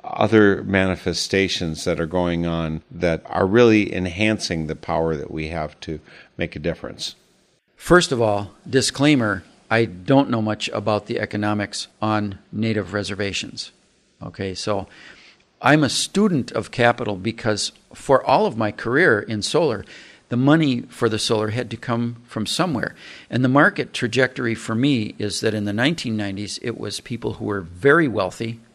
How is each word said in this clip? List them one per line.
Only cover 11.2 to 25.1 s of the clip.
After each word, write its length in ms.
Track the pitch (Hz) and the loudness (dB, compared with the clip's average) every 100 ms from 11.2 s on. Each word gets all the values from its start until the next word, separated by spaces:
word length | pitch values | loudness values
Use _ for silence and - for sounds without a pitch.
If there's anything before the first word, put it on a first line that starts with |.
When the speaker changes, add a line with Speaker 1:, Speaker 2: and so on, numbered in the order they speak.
| 104 107 104 104 98 - - _ | -4 -4 -2 -2 -4 -8 -12 _
Speaker 2:
on 380 | 107 107 104 95 _ | -2 -2 -4 -8 _
native 420 | 107 113 107 95 | -4 -2 -2 -2
reservations. 800 | 101 95 98 101 92 - 113 - - _ _ _ _ | -4 -4 -4 -4 -6 -8 -12 -14 -18 _ _ _ _
Okay, 320 | - - 98 | -14 -8 -8
so 340 | 90 - 101 95 - - - - _ _ - | -6 -4 -4 -6 -14 -20 -20 -20 _ _ -2
I'm 200 | 123 151 | 4 4
a 60 | 135 | 4
student 640 | - - 190 214 156 - | 0 -2 2 2 2 -2
of 180 | - 101 | -6 -4
capital 460 | - 120 120 113 95 | 2 4 4 -2 -4
because 560 | 107 110 113 104 - - _ | -6 -4 -2 -2 -4 -10 _
for 320 | - - 135 | -8 2 2
all 220 | - 143 214 | 4 2 2
of 120 | 113 | 0
my 140 | 107 | -4
career 480 | - 113 131 175 107 | -4 -2 2 4 4
in 220 | - 107 | 0 -4
solar, 420 | - 147 160 101 - - - - - | -2 0 0 -2 -8 -20 -20 -20 -6
the 80 | 123 | 0
money 440 | 135 160 151 120 | 4 4 4 0
for 280 | - - 117 | -6 -2 0
the 100 | 110 | 0
solar 300 | - 110 107 | 0 0 0
had 200 | 113 113 | -4 -6
to 60 | 110 | -8
come 400 | - 117 117 117 - | -4 -2 -4 -6 -10
from 180 | - 104 | -8 -4
somewhere. 500 | - 175 120 - - - - - | -2 -2 -2 -6 -12 -20 -20 -6
And 140 | 117 | 0
the 60 | 127 | 4
market 440 | 139 185 196 123 | 6 4 2 -6
trajectory 640 | - 123 117 127 - 120 113 | -4 -2 2 2 0 -4 -4
for 200 | - 113 | -2 0
me 400 | 139 127 104 | 2 2 0